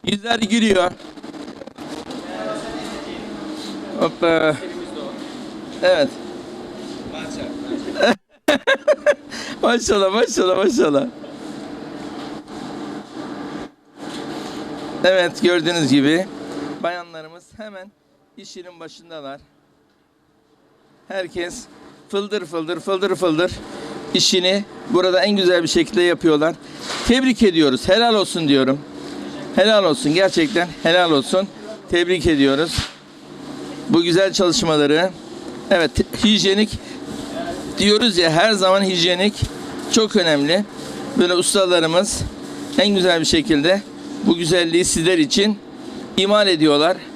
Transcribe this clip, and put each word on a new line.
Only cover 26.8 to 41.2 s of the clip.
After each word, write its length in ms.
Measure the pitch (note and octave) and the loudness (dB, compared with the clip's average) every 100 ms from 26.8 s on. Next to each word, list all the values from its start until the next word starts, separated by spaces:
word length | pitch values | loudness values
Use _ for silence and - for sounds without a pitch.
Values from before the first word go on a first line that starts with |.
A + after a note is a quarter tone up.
| - - - | -10 -8 2
Tebrik 360 | B3+ C4 A#3 | 4 4 4
ediyoruz. 460 | G#3+ E3 D3 B2+ - | 4 6 4 4 4
Helal 260 | G3+ A#3+ G#3+ | 4 6 4
olsun 320 | F3+ F3 D#3 | 2 -2 2
diyorum. 320 | C#3 C3 C#3+ - - - - - - - - | 4 4 0 -4 -14 -14 -12 -12 -12 -4 2
Helal 280 | G3+ G#3+ | 4 4
olsun. 300 | F#3 C#3+ D3 | 4 2 0
Gerçekten 540 | D#3+ F#3+ F3 D#3 D3 F3 - | 2 2 2 0 0 -2 -2
helal 280 | E3 F3 F3 | 2 4 4
olsun. 360 | D3 - F#3 G3 - - - - | 2 2 0 -2 -8 -16 -16 -2
Tebrik 380 | F3 F3 F3+ D#3+ | 0 2 2 2
ediyoruz. 500 | D3+ C#3 C#3 E3 - - - - - - - - - - - - | 4 4 4 0 -2 -6 -12 -20 -20 -20 -16 -14 -14 -12 -12 0
Bu 140 | E3 | 4
güzel 300 | E3+ E3+ G3 | 6 4 2
çalışmaları. 760 | E3+ F#3 E3 E3 D3+ D3 D3+ F#3 F3 - - - - - | 4 2 2 2 2 4 4 2 -4 -16 -16 -14 -14 0
Evet, 200 | F#3 D#3+ - - - | 2 2 0 -2 0
hijyenik 460 | A3 G#3 F#3+ G3 G#3+ - - - - - - - - - - - | 2 4 4 2 0 -2 -12 -14 -12 -12 -10 -8 -8 -8 -10 0
diyoruz 400 | G3+ G#3 A#3+ F3 | 2 4 4 2
ya, 120 | E3 | 2
her 220 | D#3 G#3 | 4 4
zaman 320 | G#3 F#3 F#3+ | 4 4 4
hijyenik 500 | G3 F3+ E3+ F3+ G3+ G3+ - - - - - | 2 2 2 2 0 0 -6 -6 -12 -12 0
çok 240 | A#3 G#3+ G#3+ | 2 4 2
önemli. 500 | E3+ D3 C#3+ F3+ G#3 - - - - | 2 2 2 0 0 -10 -14 -12 -6
Böyle 160 | - | 0